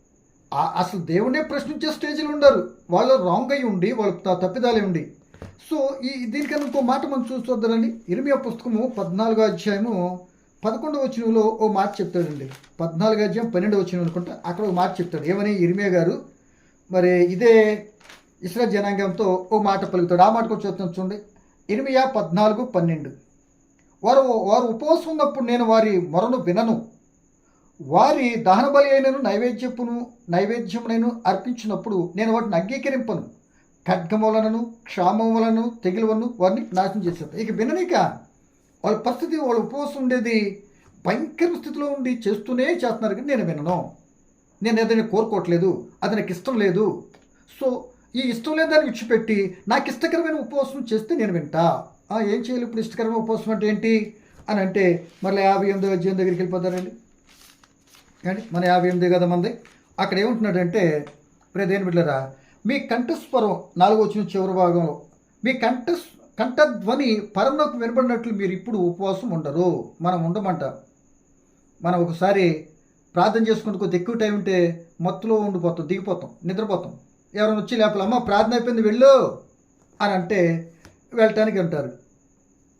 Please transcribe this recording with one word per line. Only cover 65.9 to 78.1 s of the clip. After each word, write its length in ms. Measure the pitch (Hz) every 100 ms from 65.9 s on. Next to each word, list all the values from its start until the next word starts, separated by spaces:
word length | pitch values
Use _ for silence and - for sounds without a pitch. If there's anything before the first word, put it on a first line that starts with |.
| 349 - - - -
కంఠధ్వని 800 | 254 294 302 208 185 269 262 208 - 196
పరమునకు 400 | 254 302 302 240
వినబడినట్లు 560 | 233 262 247 233 233
మీరు 180 | 196 196
ఇప్పుడు 260 | 180 240 214
ఉపవాసం 520 | 175 170 196 190 247
ఉండరు." 600 | 165 147 156 180 143 113 -
మనం 220 | 175 180
ఉండమంట. 400 | 165 202 196 170 135 - - _ _ _ _ _ _ _ _ _
మనం 180 | 170 180
ఒకసారి 680 | 175 165 185 196 175 151 - _ _ _ _ 175
ప్రార్థన 280 | 202 226 220
చేసుకుంటూ 300 | 220 220 190
కొద్ది 180 | 190 180
ఎక్కువ 180 | 180 226
టైం 180 | 214
ఉంటే 540 | 208 185 185 170 165 - -
మత్తులో 340 | 175 - 220 220
ఉండిపోతాం, 520 | 202 185 170 165 147
దిగిపోతాం, 420 | 190 196 175 - - 170
నిద్రపోతాం. 480 | 190 208 180 - - - _ _ 208
ఎవరైనా 240 | 214 214
వచ్చి 180 | - 233
లేపాలి, 240 | 208 202
"అమ్మ, 160 | 196